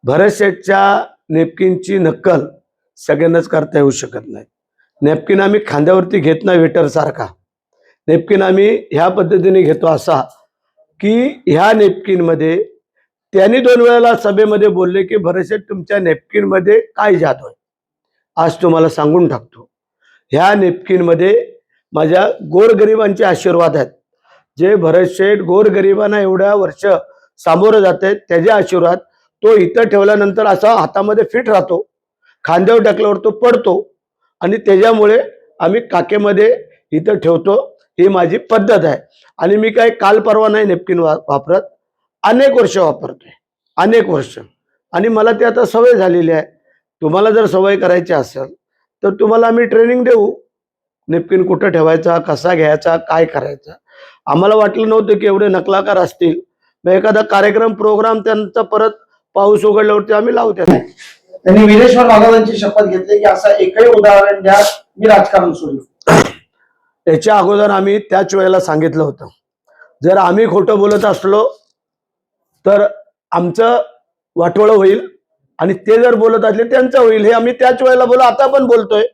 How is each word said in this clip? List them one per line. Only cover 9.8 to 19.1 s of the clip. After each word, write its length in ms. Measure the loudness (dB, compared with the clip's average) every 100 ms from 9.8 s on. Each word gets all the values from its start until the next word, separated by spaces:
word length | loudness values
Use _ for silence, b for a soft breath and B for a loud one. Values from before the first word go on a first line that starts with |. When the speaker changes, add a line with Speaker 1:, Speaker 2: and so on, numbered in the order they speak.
| -2
Speaker 1:
असा 340 | -2 -2 -4 -4 _ _ _ _ _ _ _
की 140 | -2 -2 -2 -4 -2
ह्या 240 | 2 2
नॅपकिनमध्ये 920 | 2 2 0 -4 -2 -2 -2 -2 -2 -6 _ _ _ _ _ _
त्यांनी 260 | 0 2 2
दोन 220 | 2 4
वेळेला 340 | 4 4 2 0
सभेमध्ये 520 | -2 0 0 2 0
बोलले 360 | 0 -2 -2
की 140 | -4 -4
"भरत 280 | -2 -4 -6
शेठ, 160 | -10
तुमच्या 380 | -10 -14 -6 -4
नॅपकिनमध्ये 800 | -2 -4 _ -4 -2 -2 2 0 0 -4
काय 200 | -2 0
जादू 300 | 0 -4 -10
आहे?" 100 | _ _ _ _ _ _ _ _ -4
आज 180 | -4 -2
तुम्हाला 280 | -2 0 0
सांगून 380 | -2 -2